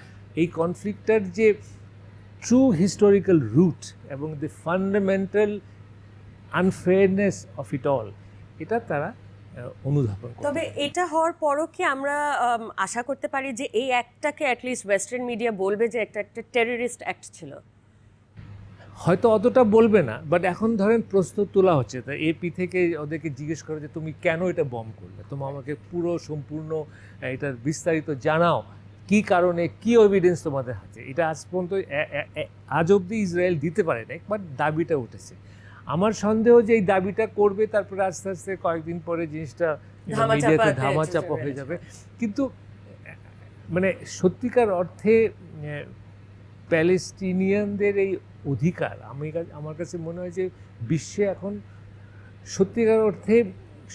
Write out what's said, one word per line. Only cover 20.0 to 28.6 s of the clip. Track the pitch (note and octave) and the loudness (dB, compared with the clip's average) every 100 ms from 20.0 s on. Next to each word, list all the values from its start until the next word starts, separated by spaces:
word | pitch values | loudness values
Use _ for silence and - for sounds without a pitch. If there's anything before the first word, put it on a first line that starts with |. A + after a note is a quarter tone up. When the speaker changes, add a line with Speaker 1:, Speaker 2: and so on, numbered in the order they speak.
Speaker 1:
না, | C3 A#2 D#3+ | 4 -2 0
but | F3 | 0
এখন | F3+ F3 A3 A3+ | 0 0 0 2
ধরেন | G3+ A3+ | 2 2
প্রশ্ন | A3 G3 E3 - G3+ | 2 0 0 -2 0
তোলা | G3 F#3+ | 4 4
হচ্ছে, | D3+ A#2 B2+ | 4 0 -6
তা | B2 | -8
এপি | C#3+ D#3 D#3 E3+ | -4 -2 -2 -4
থেকে | E3 F3+ F#3 F3 D#3 | -4 -4 0 0 0
ওদেরকে | D3+ D#3+ D#3 | -6 -6 -8
জিজ্ঞেস | C3 D3+ D#3 | -8 -8 -8
করে | - D#3 | -8 -10
যে, | C#3+ | -10
"তুমি | E3 D#3+ - | -10 -10 -4
কেন | F3+ D#3+ | -2 0
এটা | F#3 E3+ | 0 0
বম | C#3+ A#2+ A2 - | -2 -4 -10 -14
করলে? | F#2 G2+ - | -18 -18 -12
তুমি | C#3 | -10
আমাকে | C3+ C#3+ C3 D3 - | -8 -8 -10 -12 -8
পুরো | F3 E3+ E3 | -4 -2 -4
সম্পূর্ণ, | D#3 D3+ C3+ D#3 D#3 D#3+ | -6 -10 -8 -10 -6 -8
আহ, | D3+ - - - | -8 -14 -20 -10
এটার | C3 C3 C#3+ B2 | -8 -6 -6 -6
বিস্তারিত | C3 D#3 F3 D#3+ D3+ | -6 -4 0 0 -2
জানাও, | C#3 D3+ D#3 F3 C3 | -4 0 2 4 2